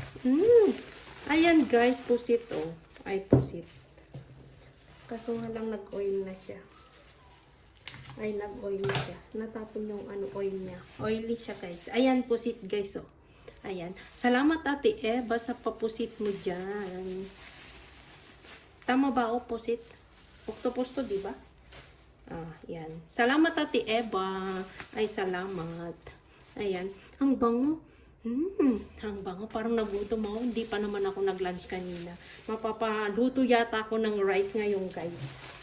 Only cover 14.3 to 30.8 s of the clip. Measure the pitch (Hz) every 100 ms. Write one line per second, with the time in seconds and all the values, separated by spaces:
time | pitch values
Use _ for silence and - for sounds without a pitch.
14.3 | 247 294 320 285 277 220 214 226 240 226
15.3 | 233 - 233 226 220 220 - 226 - 208
16.3 | 190 190 180 190 208 190 180 185 185 190
17.3 | - - - - - - - - - -
18.3 | - - - - - - 254 277 247 226
19.3 | 240 - 233 - 233 - - - - -
20.3 | - - - 254 247 254 - 233 196 -
21.3 | 262 - - - - - - - - -
22.3 | 170 165 - - 170 160 165 - - 240
23.3 | 294 320 320 302 240 214 226 226 381 190
24.3 | 190 190 381 - - - - 208 214 190
25.3 | 180 196 185 165 170 170 165 - - -
26.3 | - - - 208 185 190 - - - 277
27.3 | 233 233 233 285 320 - - - - 226
28.3 | 247 370 392 285 208 - - 214 196 190
29.3 | 180 214 226 226 226 208 202 202 226 208
30.3 | 214 247 220 226 208